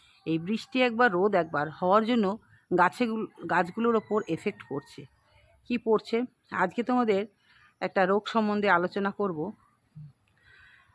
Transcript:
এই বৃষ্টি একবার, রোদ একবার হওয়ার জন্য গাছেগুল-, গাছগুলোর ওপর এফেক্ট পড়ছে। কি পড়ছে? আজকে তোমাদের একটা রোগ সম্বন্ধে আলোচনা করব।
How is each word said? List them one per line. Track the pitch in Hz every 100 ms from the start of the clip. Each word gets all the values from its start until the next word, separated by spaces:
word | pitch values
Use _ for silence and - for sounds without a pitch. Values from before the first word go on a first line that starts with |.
| _ _
এই | - 165
বৃষ্টি | 175 220 - 254
একবার, | 247 220 247
রোদ | 175 208
একবার | 190 160 151 151
হওয়ার | 143 180 208
জন্য | 220 240 190 220 _ _ - 175
গাছেগুল-, | 180 - 233 220 196 - 170
গাছগুলোর | 170 175 220 233
ওপর | 226 - 208 -
এফেক্ট | 160 208 202 -
পড়ছে। | 139 - - 139 _ _ _ _ _ -
কি | 240
পড়ছে? | 226 208 - 226 254 _ -
আজকে | 180 185 240
তোমাদের | 240 247 226 196 226 _ _ _ _ -
একটা | 185 202
রোগ | 185 202 -
সম্বন্ধে | 226 208 208 202
আলোচনা | 175 175 202 202
করব। | 202 202 156 185 - _ _ _ 151 147 _ _ _ _ - - _ _